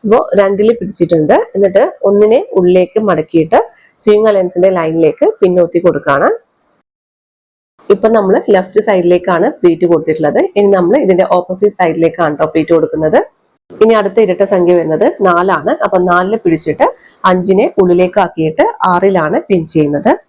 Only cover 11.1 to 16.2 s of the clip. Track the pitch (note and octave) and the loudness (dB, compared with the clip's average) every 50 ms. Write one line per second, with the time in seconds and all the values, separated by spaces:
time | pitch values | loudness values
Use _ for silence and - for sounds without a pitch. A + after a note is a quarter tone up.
11.1 | F#3 F3 F#3 - - F3+ F3 - F#3 F#3 G3+ G#3 G3+ - F#3 E3 D#3+ D#3+ E3 E3 | 0 0 0 0 0 -2 -2 -4 -6 -2 -2 -2 0 0 -2 -2 0 0 -2 -2
12.1 | D#3+ - E3+ D3+ D3+ C#3+ D#3+ D#3 - D#3+ D#3 - E3+ D#3+ D#3 D#3 - D#3+ D#3 D#3 | 0 -2 -4 -4 -2 -2 -4 -2 -2 -4 0 0 0 0 0 -2 -4 -2 -2 0
13.1 | E3 C4 A4 - _ _ _ _ _ _ _ _ - - G#3+ A3 A3+ A3 G#3 G3 | 0 0 -2 -2 _ _ _ _ _ _ _ _ -2 0 2 2 4 2 0 -2
14.1 | F#3+ A#3 A3 F#3 F3+ F3 G3+ G3 G3+ F#3 F3 E3+ F3+ F3 E3 D#3 D#3 D#3 G3+ C#4 | 0 0 0 0 0 -2 -2 0 0 0 2 2 2 0 0 -2 -2 0 0 -2
15.1 | - - G#3 G3 F3 E3+ F3+ F#3+ F#3 D#3 C#3+ F#3 C#4+ - - - - F#3 F3+ F3+ | 0 0 0 0 2 2 0 0 -2 -2 -2 -4 -4 -2 -4 -2 -2 0 0 2
16.1 | F3 F3 | 2 0